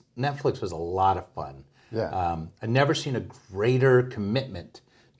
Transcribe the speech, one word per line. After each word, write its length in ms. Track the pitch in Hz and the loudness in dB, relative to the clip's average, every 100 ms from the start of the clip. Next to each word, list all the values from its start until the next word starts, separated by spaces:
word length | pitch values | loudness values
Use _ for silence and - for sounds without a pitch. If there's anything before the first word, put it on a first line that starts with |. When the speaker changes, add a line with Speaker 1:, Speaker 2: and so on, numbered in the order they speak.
| _ - | _ -6
Speaker 1:
Netflix 420 | 143 139 139 - | -4 -2 -2 -2
was 120 | 98 | -4
a 40 | 82 | -6
lot 400 | 85 95 95 90 | -4 2 2 2
of 100 | - | -4
fun. 360 | - 69 67 - _ _ | -10 -10 -12 -20 _ _
Speaker 2:
Yeah. 160 | 113 87 | -6 -4
Speaker 1:
Um, 400 | 92 87 82 82 - | -2 -2 -4 -8 -8
I've 80 | 113 | 0
never 220 | 127 143 | 2 2
seen 200 | 143 147 117 | 0 -4 -6
a 40 | 95 - - | -8 -14 -10
greater 500 | 95 117 127 131 127 | -2 2 4 6 6
commitment 760 | 123 110 101 127 131 90 85 - _ _ _ | 4 -2 -2 -2 -4 -10 -14 -20 _ _ _